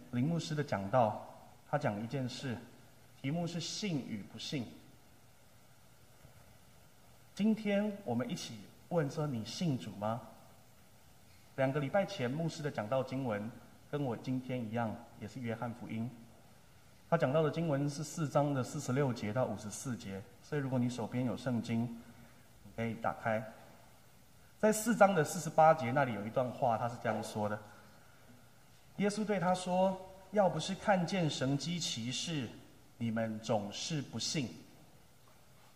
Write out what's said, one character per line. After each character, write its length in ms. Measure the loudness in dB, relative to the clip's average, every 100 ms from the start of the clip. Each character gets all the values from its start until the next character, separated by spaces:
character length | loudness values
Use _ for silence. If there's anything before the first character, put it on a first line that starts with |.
| -4
林 160 | 0 2
牧 120 | 0
师 160 | -2
的 80 | -4
讲 260 | 0 -2 2
道， 360 | 4 4 0 -10 -18 -20 -20 -4
他 80 | -2
讲 220 | 0 -2
一 20 | -4
件 220 | -4 -4
事， 280 | -6 -6 -6 -10 -20 -20 -20 -20 -8
题 100 | -4
目 160 | -2 -2
是 120 | -4
“信 380 | -6 -4 -2 -2 -4
与 160 | -8 -8
不 60 | -10
信”。 280 | -6 -6 -6 -12 -20 -20 -20 -20 -20 -20 -20 -20 -20 -20 -20 -20 -20 -20 -20 -20 -20 -20 -20 -20 -20 -20 -20 -20 -14
今 200 | 2 2
天 360 | 4 2 2 2 -2
我 100 | -2
们 160 | -2 -2
一 40 |
起 240 | -4 -8 -12 -16 -20 -2
问 200 | 0 0
说 160 | -2 -2
，“你 160 | -2
信 340 | -6 -2 0 0
主 120 | -4
吗？” 280 | -4 -2 -2 -6 -18 -20 -20 -20 -20 -20 -20 -20 -20 -20 -20 -10 0
两 160 | 2
个 80 | 2
礼 80 | 2
拜 160 | 0
前， 260 | 0 -2 -2
牧 160 | -2 -4
师 160 | -4
的 80 | -4
讲 160 | -4 0
道 160 | 0
经 220 | 0 -4
文 260 | -2 -2 -4 -10 -18 -20 -6
跟 140 | -2
我 100 | -2
今 240 | -2 -2 -4
天 240 | -2 -4
一 100 | -2
样， 220 | -2 -2 -4 -12 -12
也 80 | -12
是 140 | -8
约 140 | -6
翰 180 | -4 -6
福 160 | -6 -8
音。 220 | -4 -6 -8 -18 -20 -20 -20 -20 -20 -20 -20 -2
他 80 | 2
讲 160 | 4
到 100 | 4
的 80 | 4
经 160 | 2 0
文 220 | 2 0
是 160 | -2
四 240 | -6 -2 2
章 240 | 4 4
的 100 | 2
四 160 | -2 -4
十 140 | 0
六 180 | 2 2
节 220 | 0 -2
到 140 | 0 0
五 100 | -2
十 140 | -8
四 260 | -8 -6 -6
节， 240 | -6 -10 -12 -18
所 160 | -6 -4
以 20 |
如 80 | 0
果 100 | 2
你 120 | 0
手 160 | 0 -4
边 180 | -2
有 100 | -2
圣 280 | -2 0 -2
经， 200 | 0 0 0 -6 -16 -20 -20 -20 -20 -20
你 80 | -14 -6
可 80 |
以 80 | -6
打 220 | -2 -4
开。 280 | -2 0 0 -2 -14 -20 -20 -20 -20 -20 -20 -20 -20 -20 2
在 120 | 4
四 240 | 4 2
章 200 | 8 8
的 100 | 8
四 160 | 2 -2
十 80 | 0
八 240 | 8 8
节 180 | 8 4
那 140 | 2
里 80 | 2
有 140 | 0 -2
一 20 |
段 180 | 0 -2
话， 260 | 0 0 2
他 100 | -2
是 80 | -2
这 60 | -2
样 160 | -2
说 240 | -4 -4 -2
的 100 | -4 -8 -20 -20 -20 -20 -20 -20 -20 -20 -20 -20 -20 -14 -2
：“耶 100 | 0
稣 160 | 0
对 160 | 0 2
他 140 | 2
说 440 | 2 2 4 4 2 -8 -18 0
，‘要 180 | 4 4
不 100 | 2
是 140 | -4
看 320 | 0 4 4 4
见 240 | 2 2
神 260 | 2 2 0
迹 240 | 0 -4
奇 320 | -4 -4 -4
事， 340 | -4 -4 -4 -4 -8 -20 -20 -20 -4
你 120 | 0
们 300 | 0 0 -2
总 320 | 0 0 0
是 300 | -6 -4 -4
不 160 | -4 -4
信。’” 320 | -2 -2 -4 -8 -18 -20 -20 -20 -20 -20 -20 -20 -20 -20 -20